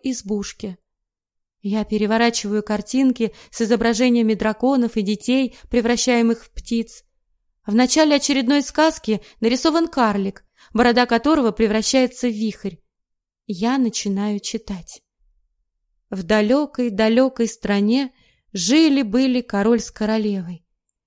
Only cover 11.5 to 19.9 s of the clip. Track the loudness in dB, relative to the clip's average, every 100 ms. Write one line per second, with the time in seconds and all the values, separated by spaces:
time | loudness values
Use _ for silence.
11.5 | 0 0 0 0 2 0 -2 -4 -2 -6
12.5 | -6 -12 -12 _ _ _ _ _ _ -12
13.5 | -4 -2 0 0 -2 -6 -4 -4 -6 -6
14.5 | -10 -10 -14 -14 -20 _ _ _ _ _
15.5 | _ _ _ _ _ _ -12 -2 0 2
16.5 | 0 0 -4 -4 0 2 2 2 0 -6
17.5 | -4 -2 0 2 0 -2 _ _ _ _
18.5 | -6 2 4 4 2 0 0 2 0 -2
19.5 | -2 2 0 -2